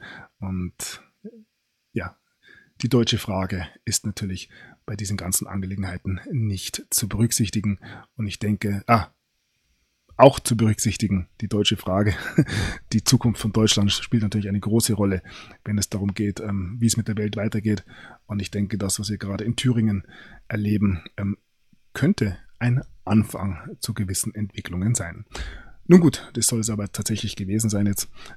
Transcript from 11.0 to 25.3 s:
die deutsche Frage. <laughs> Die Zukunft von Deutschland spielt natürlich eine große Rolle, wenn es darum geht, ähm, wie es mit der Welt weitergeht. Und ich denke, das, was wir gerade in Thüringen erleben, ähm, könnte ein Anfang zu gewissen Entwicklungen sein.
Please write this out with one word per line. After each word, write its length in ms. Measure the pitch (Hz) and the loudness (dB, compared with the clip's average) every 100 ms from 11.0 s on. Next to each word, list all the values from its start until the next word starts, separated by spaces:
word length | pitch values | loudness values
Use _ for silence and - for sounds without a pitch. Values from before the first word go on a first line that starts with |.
| 104 98 87 - | 2 0 -2 -8
die 60 | 104 | -4
deutsche 300 | 104 104 104 | 2 2 2
Frage. 360 | - 92 104 92 - - | 0 2 2 0 -2 2
<laughs> 560 | 147 101 90 - - | 2 2 -2 -4 -2
Die 120 | 110 - | 0 4
Zukunft 360 | 123 120 104 | 4 4 0
von 120 | 113 | 0
Deutschland 400 | 104 110 - 101 | 2 4 4 2
spielt 320 | - - 117 107 | 0 0 0 0
natürlich 240 | 104 101 | -2 -2
eine 100 | 101 | -2
große 360 | 98 113 - 104 | 2 2 2 2
Rolle, 280 | 101 92 - - - - - | 2 0 -4 -16 -20 -14 -4
wenn 140 | 104 | -2
es 120 | - | -2
darum 220 | 104 101 | -2 -2
geht, 280 | 98 104 101 | 0 -2 -2
ähm, 360 | 104 98 90 117 | -4 -4 -4 0
wie 60 | 117 | 0
es 100 | 113 | 2
mit 100 | 110 | -2
der 100 | 104 | -2
Welt 200 | 107 104 | -2 -2
weitergeht. 480 | 107 110 107 104 - - - - - | -2 -2 0 -2 -4 -20 -20 -20 -8
Und 160 | 101 | -6
ich 80 | 95 | -4
denke, 280 | 101 101 101 | -4 -4 -2
das, 200 | 98 - | -4 -4
was 120 | 104 | -4
wir 80 | 104 | -6
gerade 260 | 101 98 107 | -6 -6 -4
in 100 | 117 | 0
Thüringen 540 | 127 120 110 101 - - - - - | 0 2 2 0 -4 -16 -20 -20 -8
erleben, 560 | 107 104 104 101 90 - - | -4 0 2 2 0 -4 -6
ähm, 220 | 101 101 _ _ _ _ _ - | -4 -4 _ _ _ _ _ 0
könnte 400 | 147 202 104 90 - - | 2 2 0 -4 -12 -4
ein 200 | 120 123 - - - | 0 0 -2 -12 2
Anfang 720 | 107 107 - 98 87 - - | 2 2 -2 -6 -6 -10 -12
zu 120 | - | -8
gewissen 400 | 107 95 92 - | -4 -4 -4 -4
Entwicklungen 600 | 104 104 - - 90 98 117 | -6 -8 -8 -8 -2 0 0
sein. 300 | 85 85 - | -2 -10 -14